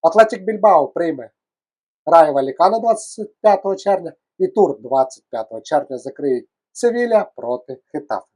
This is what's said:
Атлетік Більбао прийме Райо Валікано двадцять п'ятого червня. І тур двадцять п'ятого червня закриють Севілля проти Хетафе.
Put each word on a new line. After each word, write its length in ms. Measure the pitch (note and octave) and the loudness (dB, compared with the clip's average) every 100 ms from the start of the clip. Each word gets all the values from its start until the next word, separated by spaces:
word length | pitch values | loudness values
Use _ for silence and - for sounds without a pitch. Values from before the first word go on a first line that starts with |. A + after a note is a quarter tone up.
Атлетік 400 | E3 G#3 A3 G#3 | 2 4 2 2
Більбао 460 | F#3 G#3 G#3 E3+ C#3 | -6 0 2 2 0
прийме 420 | - E3+ C#3 A2+ _ _ _ _ _ _ _ - | -4 -4 -6 -12 _ _ _ _ _ _ _ 4
Райо 260 | E3+ D#3 | 6 6
Валікано 460 | C#3 C3+ C3+ F3+ A3 | 2 -4 0 0 2
двадцять 560 | A3+ A3 - - G#3 _ | -2 -2 -6 -14 -14 _
п'ятого 360 | G#3+ G3+ G3 F#3+ | 2 2 -2 -4
червня. 360 | G3 G3 E3 _ _ _ | -2 -2 -4 _ _ _
І 100 | F#3 | -2
тур 320 | G#3+ F3 A2 | 2 2 0
двадцять 440 | A#2+ C3+ C3 - _ | -4 -2 -2 -6 _
п'ятого 300 | A2+ A2 A2+ | -10 -10 -14
червня 380 | - D3 - B2+ | -4 -4 -4 -12
закриють 500 | C3 - C#3+ B2 - _ _ | -12 -6 -4 -4 -6 _ _
Севілля 600 | - A#3+ A#3 A#3+ A3 - - | -4 -2 -2 0 0 -2 -10
проти 460 | A#2+ B2 - B2+ _ | -8 -8 -8 -18 _
Хетафе. 400 | D3+ D3 G#2 _ | -12 -8 -10 _